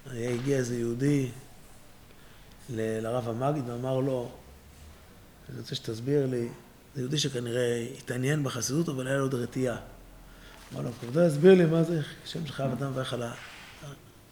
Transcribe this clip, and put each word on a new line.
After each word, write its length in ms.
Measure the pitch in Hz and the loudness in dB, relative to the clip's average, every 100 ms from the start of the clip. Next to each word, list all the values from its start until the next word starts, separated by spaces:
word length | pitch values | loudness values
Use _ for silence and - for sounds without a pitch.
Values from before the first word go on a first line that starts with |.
| - | -12
היה, 200 | 123 120 | -4 -2
הגיע 260 | 120 131 139 | -2 0 2
איזה 200 | 120 120 | 2 0
יהודי 520 | 117 120 139 143 127 113 - - - - - - - - - - - - - | -2 2 2 4 0 -6 -16 -20 -20 -20 -20 -20 -20 -20 -20 -20 -20 -18 -8
ל-, 300 | 113 110 110 | -4 -2 -2
לרב 260 | 113 123 117 | -2 -2 -2
המגיד 400 | 113 131 151 120 | -2 0 0 -4
ואמר 320 | 120 127 131 | -4 -2 0
לו, 300 | 135 127 123 - - - - - - - - - - - - | 0 0 -4 -10 -20 -20 -20 -20 -20 -20 -20 -20 -20 -20 -14
"אני 120 | 127 | -12
רוצה 140 | 113 | -8
שתסביר 520 | 139 - 110 120 147 135 | -8 -6 -6 0 2 2
לי", 220 | 127 120 127 - - - | 0 -2 -6 -20 -20 -14
זה 60 | 139 | -8
יהודי 180 | 127 147 | -4 -2
שכנראה 680 | 143 131 120 120 123 120 117 135 | -2 -2 -2 0 2 0 -4 -8
התעניין 460 | - 123 127 151 | -8 -2 0 2
בחסידות, 440 | 139 139 120 139 170 | 0 -2 -2 0 0
אבל 180 | 131 131 | -2 -2
היה 100 | 139 | 0
לו 60 | |
עוד 120 | 135 | 0
רתיעה. 420 | 131 120 135 127 107 - - - - - - - - - | 0 -2 0 -2 -2 -8 -18 -20 -20 -20 -20 -20 -20 -14
אמר 100 | 131 | -8
לו, 80 | 139 117 | -8 -8
"כבודו 200 | 117 139 | -2 4
יסביר 340 | 175 143 170 | 4 8 10
לי 120 | 190 170 | 12 10
מה 160 | 160 | 6
זה 180 | 160 170 143 - | 4 2 -4 -8
שם 220 | - 165 156 | -10 -8 -6
שלך 160 | - 135 | -4 -2
ואדם 200 | - 139 | -2 -4
מברך 220 | 131 131 | -4 -4
על 100 | 120 117 123 - - - - 147 139 - - - | -4 -6 -8 -14 -16 -18 -18 -16 -18 -20 -20 -20